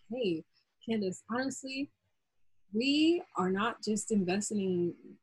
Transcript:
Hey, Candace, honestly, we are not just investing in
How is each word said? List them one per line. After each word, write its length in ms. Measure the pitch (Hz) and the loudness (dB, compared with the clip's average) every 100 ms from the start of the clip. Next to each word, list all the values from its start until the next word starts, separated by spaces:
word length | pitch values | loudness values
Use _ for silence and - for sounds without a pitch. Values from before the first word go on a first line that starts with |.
| - | -10
Hey, 320 | 240 214 160 - _ _ _ - | -4 -2 -4 -6 _ _ _ -6
Candace, 340 | 226 190 185 - | -4 -4 -6 -6
honestly, 600 | 233 269 269 269 269 285 _ _ _ _ _ _ _ _ | -4 -4 -6 -8 -8 -10 _ _ _ _ _ _ _ _
we 500 | 202 262 294 311 349 - - | 0 4 6 6 4 0 -2
are 140 | 180 | 0
not 320 | 190 226 - | 2 0 -2
just 260 | - 214 - | -4 -4 0
investing 500 | 214 175 196 208 214 | 2 2 0 0 -2
in 340 | 190 180 175 - - - | 0 0 0 -4 -12 -20